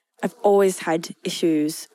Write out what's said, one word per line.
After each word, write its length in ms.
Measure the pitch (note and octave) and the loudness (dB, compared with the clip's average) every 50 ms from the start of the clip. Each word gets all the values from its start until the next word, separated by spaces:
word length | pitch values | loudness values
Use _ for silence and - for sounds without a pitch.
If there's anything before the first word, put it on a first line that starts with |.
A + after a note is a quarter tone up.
| _ _ _ _ - | _ _ _ _ -8
I've 120 | F#3+ - - | -8 -4 0
always 380 | - G#3 G3+ G3+ G3+ G3 F#3 - | 2 4 4 4 4 2 0 -2
had 300 | - F3 D#3+ E3+ E3 - - _ - | -4 -2 -2 -2 -4 -6 -14 _ -10
issues 640 | F#3+ - - - E3+ D#3+ D3+ D3+ D3+ D#3 - - - _ | -8 -6 -2 0 0 0 0 0 -2 -4 -8 -12 -18 _